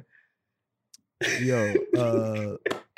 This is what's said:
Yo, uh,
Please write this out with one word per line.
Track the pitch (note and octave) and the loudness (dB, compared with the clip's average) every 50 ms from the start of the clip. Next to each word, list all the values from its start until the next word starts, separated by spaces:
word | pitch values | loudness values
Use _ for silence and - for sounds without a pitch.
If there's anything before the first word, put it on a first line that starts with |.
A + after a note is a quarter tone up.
| - _ _ _ _ _ _ _ _ _ _ _ _ _ _ _ _ _ - - _ _ _ - - - - - | -6 _ _ _ _ _ _ _ _ _ _ _ _ _ _ _ _ _ -20 -20 _ _ _ -6 -4 -2 -2 0
Yo, | B2 B2+ B2+ A2+ G#2+ G#2 G2+ - - - - | 0 2 2 2 2 2 2 0 0 2 2
uh, | B2 A#2+ A#2 A#2 A2+ A2 A2 G#2+ G#2+ G#2 G#2 - - - - - - - _ - | 2 2 4 2 2 0 0 -2 -4 -4 -4 -6 -6 -6 -6 -6 -6 -10 _ -14